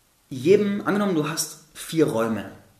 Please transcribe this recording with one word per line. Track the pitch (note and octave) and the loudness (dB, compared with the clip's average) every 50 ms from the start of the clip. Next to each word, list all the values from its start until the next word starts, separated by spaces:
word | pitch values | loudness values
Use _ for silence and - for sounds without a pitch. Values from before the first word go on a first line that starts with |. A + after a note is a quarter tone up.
| _ _ _ _ _ - | _ _ _ _ _ -14
jedem, | C#3+ B2 A#2+ - - - G#3 G3 G2+ G#2 - | -10 -2 4 4 4 4 4 0 -2 -4 -2
angenommen, | D3+ G3 G#3 G#3 G3 F3 | -2 0 0 0 0 0
du | D3+ D3 D3+ | 0 -2 -2
hast | - - - - - - - _ - | -4 -6 -6 -8 -10 -18 -20 _ -18
vier | - - - E3 D#3+ D3 | -16 -12 -4 2 2 2
Räume. | A#2+ A2 A2+ A#2 A2+ A2 G2+ F#2+ - - - - _ _ | 4 4 0 0 0 -2 -4 -6 -10 -16 -20 -20 _ _